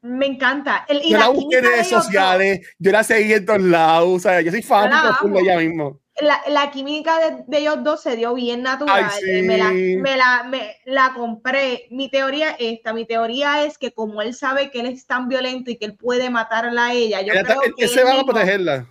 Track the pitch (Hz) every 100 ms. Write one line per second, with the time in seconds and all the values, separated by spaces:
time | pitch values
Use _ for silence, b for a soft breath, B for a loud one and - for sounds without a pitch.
0 | 240 254 277 262 254 277 277 202 - 285
1 | 311 320 233 277 277 254 247 240 226 -
2 | - 196 190 185 190 190 B B 180 202
3 | 220 226 214 214 196 214 185 170 160 160
4 | 170 185 196 180 170 202 220 220 208 311
5 | 302 - 208 196 185 175 160 165 147 -
6 | _ - 294 269 - 294 285 277 269 302
7 | 311 330 320 254 - 294 302 302 254 311
8 | 320 233 233 247 240 240 254 262 294 196
9 | 208 202 190 185 185 190 190 185 185 185
10 | 269 269 254 247 247 262 214 214 - 269
11 | 262 254 233 220 254 269 269 247 - 247
12 | 269 269 269 285 311 - 233 226 226 226
13 | 226 226 226 247 285 294 294 302 262 -
14 | 220 214 214 247 269 269 277 247 247 254
15 | _ 254 254 254 254 254 247 233 214 208
16 | 233 247 254 240 226 226 233 240 240 247
17 | 233 196 196 185 190 269 262 - 233 247
18 | 254 262 262 226 185 196 175 139 120